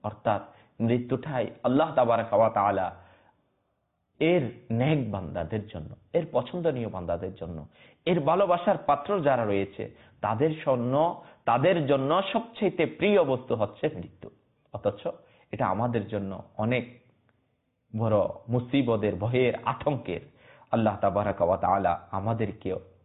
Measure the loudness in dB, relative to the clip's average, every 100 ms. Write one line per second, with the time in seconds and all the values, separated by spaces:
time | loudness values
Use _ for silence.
0 | -8 -4 -2 -2 -4 -20 _ _ 0 0
1 | 0 -6 -4 -4 -4 -4 0 2 2 2
2 | 4 2 2 4 4 4 2 2 -2 -8
3 | -20 _ _ _ _ _ _ _ _ _
4 | _ _ 2 2 0 -8 -6 0 2 0
5 | -2 -4 -6 -6 -4 -6 -6 -12 -12 -16
6 | _ -4 -2 -4 -4 -4 -2 -2 -6 -6
7 | -4 -4 -4 -10 -12 -12 -14 _ -20 _
8 | -2 0 2 2 4 2 2 0 2 0
9 | 0 0 2 2 2 0 -2 -6 -12 -14
10 | -20 _ -2 0 0 0 0 0 2 2
11 | 0 -2 -14 -8 0 4 4 2 2 2
12 | 4 0 0 -4 -6 -2 -2 0 -2 0
13 | 2 4 4 0 -2 -2 -2 -2 -4 -4
14 | -14 -16 -20 _ _ _ _ -4 -4 -4
15 | -10 -10 _ _ _ -4 -2 0 0 -2
16 | -4 -6 -6 -10 -14 -4 -2 0 -4 -14
17 | _ _ _ _ _ _ _ _ _ -4
18 | 2 2 2 -4 -2 -2 0 0 2 2
19 | 0 0 0 2 2 2 -4 -2 -2 -4
20 | -6 -10 -10 _ -20 -20 -4 0 2 2
21 | 0 2 0 0 2 2 4 2 2 0
22 | -4 -6 -2 -2 -2 -4 -6 -6 -8 _